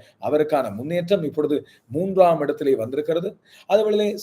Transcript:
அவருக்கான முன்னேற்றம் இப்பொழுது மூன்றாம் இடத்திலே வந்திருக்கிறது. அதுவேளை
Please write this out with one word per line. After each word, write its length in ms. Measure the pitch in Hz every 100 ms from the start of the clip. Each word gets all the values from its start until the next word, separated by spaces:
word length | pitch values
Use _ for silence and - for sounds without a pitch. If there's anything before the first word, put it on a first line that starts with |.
| - _
அவருக்கான 460 | 104 151 151 147 120
முன்னேற்றம் 480 | 101 143 175 170 202
இப்பொழுது 340 | 151 151 147 143 - _ -
மூன்றாம் 540 | 139 190 185 175 160
இடத்திலே 340 | 143 143 139
வந்திருக்கிறது. 540 | 135 135 139 151 165 180 - _ - -
அதுவேளை 400 | 202 214 208 208 202